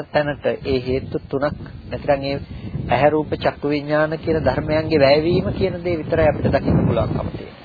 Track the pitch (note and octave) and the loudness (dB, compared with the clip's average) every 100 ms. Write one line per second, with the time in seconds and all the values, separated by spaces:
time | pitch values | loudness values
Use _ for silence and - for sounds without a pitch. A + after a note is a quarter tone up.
0 | D3+ D3+ D3 C#3 C3 A#2 C#3 C3 B2+ C3 | 0 0 0 -2 -2 -2 -2 -2 0 -2
1 | - D#3 - C#3 D3 - - - - B2 | -2 -8 -4 -2 -2 -4 -12 -16 -10 -6
2 | D3+ C#3+ C#3 C#3 - - G#2+ - - A#2+ | 0 0 0 -4 -6 -12 -8 -6 0 4
3 | D3 D#3 D3+ - C#3+ - C#3+ D3 D3 D3+ | 4 4 0 -2 -2 -2 -2 -2 0 0
4 | D#3 D#3+ E3+ D#3+ C3 C3+ D3+ D#3 D#3+ D#3 | 0 -2 -2 0 2 0 0 0 2 4
5 | C3+ D3+ D#3+ F#3 G3 - F#3+ F3 F3 E3 | 6 6 4 2 0 0 -2 -2 -4 -4
6 | C#3+ E3 D#3 D3 - C#3 - - - A2+ | 0 2 2 2 2 0 2 2 2 2
7 | - - - - - - | 0 -2 -4 -8 -12 -16